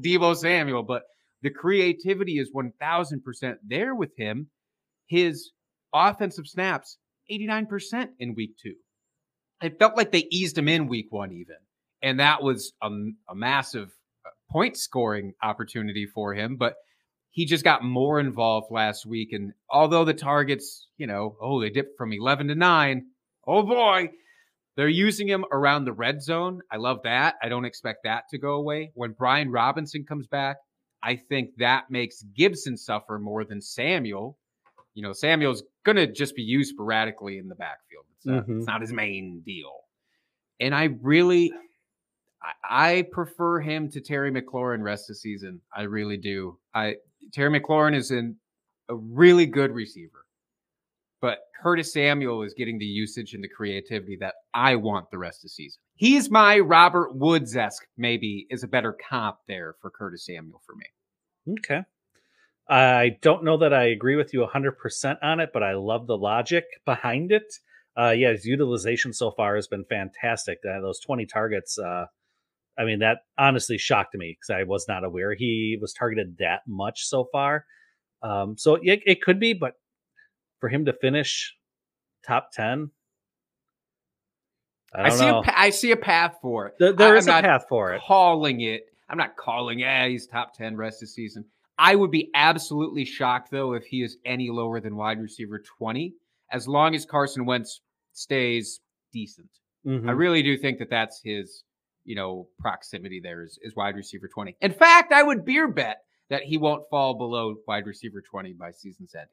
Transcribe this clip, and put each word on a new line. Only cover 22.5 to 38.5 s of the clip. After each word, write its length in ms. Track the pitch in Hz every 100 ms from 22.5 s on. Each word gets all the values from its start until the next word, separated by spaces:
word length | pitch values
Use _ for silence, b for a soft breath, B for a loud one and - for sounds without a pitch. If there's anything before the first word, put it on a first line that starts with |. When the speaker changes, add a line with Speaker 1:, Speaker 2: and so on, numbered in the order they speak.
Speaker 1:
nine, 520 | 151 180 165 143 131 - _ _ _ -
oh 160 | 185
boy, 480 | 208 247 220 190 170 - b b b b _ -
they're 120 | 147
using 380 | 170 208 208 202
him 160 | 190 185
around 320 | 139 143 147
the 80 | 131
red 300 | 104 117 147
zone. 380 | 139 165 180 180 -
I 60 | 110
love 240 | 120 123
that. 320 | 113 123 156 -
I 60 | 120
don't 160 | 123
expect 360 | 123 - 117 110
that 200 | 110 117 -
to 80 | 139
go 160 | 139
away. 360 | 143 147 151 156
When 180 | 123 120
Brian 380 | 110 127 143 139
Robinson 540 | 120 120 143 147 151
comes 220 | 143 151 127
back, 300 | 143 139 139 _ _ _ _
I 140 | 110 123
think 340 | - 139 117 110
that 260 | 120 131 -
makes 320 | 127 120 - 104 110
Gibson 400 | 185 165 139 120
suffer 420 | - 107 - 107
more 260 | 104 107
than 180 | 107 101
Samuel. 760 | - - 139 180 117 98 117 147 _ _ _ _ _
You 100 | 107
know, 100 | 104
Samuel's 480 | 98 151 160 143 123 - _
gonna 220 | - 208 147
just 300 | 107 143 -
be 60 |
used 280 | 110 131 139
sporadically 680 | - 107 110 110 - 101 95
in 100 | 92
the 60 |
backfield. 500 | 90 85 71 _ 76 - _
It's 100 | 135
not, 160 | 131
Speaker 2:
Mm-hmm. 140 | 107